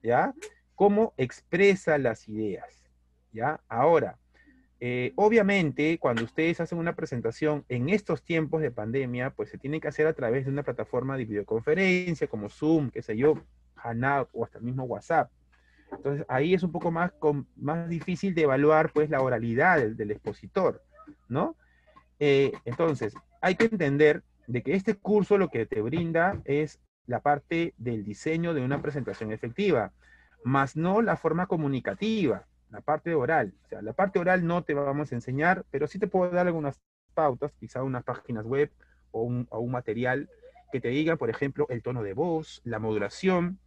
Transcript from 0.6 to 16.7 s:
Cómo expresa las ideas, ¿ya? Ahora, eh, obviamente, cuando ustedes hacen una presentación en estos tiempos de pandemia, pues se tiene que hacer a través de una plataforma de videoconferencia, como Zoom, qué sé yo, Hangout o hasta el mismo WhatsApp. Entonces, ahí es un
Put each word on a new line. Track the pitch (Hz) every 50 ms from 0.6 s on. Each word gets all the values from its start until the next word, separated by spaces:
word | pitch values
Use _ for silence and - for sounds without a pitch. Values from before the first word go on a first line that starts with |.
| _ _ _
Cómo | - 185 202 202 208 226 - _
expresa | - 131 123 - - _ _ - 175 196 202 190 185 - - 151
las | 147 131 120 110 - -
ideas, | - 107 107 110 104 90 - - - _ _ _ _ _ _ _ _ _ _ _ _
¿ya? | - 110 113 143 156 - _ _
Ahora, | 113 117 135 160 170 156 117 90 - _ _ _ _ _ _ _ _ _ _ _ _ _
eh, | 120 123 123 123 123 120 -
obviamente, | - 202 214 226 226 202 196 202 196 170 147 123 - 147 156 170
cuando | 165 - 139 120 113 117
ustedes | 117 _ - 160 165 170 -
hacen | 170 - 175
una | 170 165 170 165
presentación | - 160 - 139 120 - - - - 156 151 151 147 - _
en | 127 120 123
estos | 151 202 208 - - 170 - _
tiempos | - 170 165 160 139 - 160
de | 156 127
pandemia, | 120 110 107 113 117 139 135 123 123 123 127 135
pues | - - 104 -
se | -
tiene | - - 135 151 160
que | -
hacer | 147 - - 151
a | 156 156
través | - 131 110 117 139 131
de | 139
una | 135 143 139
plataforma | - 120 - 107 - - 123 123 135 135
de | 135 123
videoconferencia, | 110 107 101 98 - 110 113 113 147 156 180 196 185 180 180 180 180 165 - 151
como | - - 107 104 104
Zoom, | - - 151 156 165 160 143 117
qué | - 113
sé | - - 110
yo, | 110 131 151 151 - - _ _ _ _ _ _
Hangout | - - 117 113 117 127 139 143 139 127 _ -
o | 113 113
hasta | - _
el | 104 110
mismo | 120 127 135 127
WhatsApp. | 123 117 101 - - 165 156 135 - _ _ _ _ _ _ _ _ _ _ _ _
Entonces, | - - - 139 143 143 -
ahí | - 135 131 147 165 185
es | 180 180
un | 175